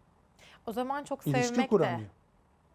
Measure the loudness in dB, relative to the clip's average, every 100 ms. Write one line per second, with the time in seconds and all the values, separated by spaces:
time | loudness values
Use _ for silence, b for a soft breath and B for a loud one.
0 | _ _ _ _ B B -8 -4 -4 -4
1 | -6 -6 0 2 2 0 4 4 2 -2
2 | -8 -16 _ _ _ _ _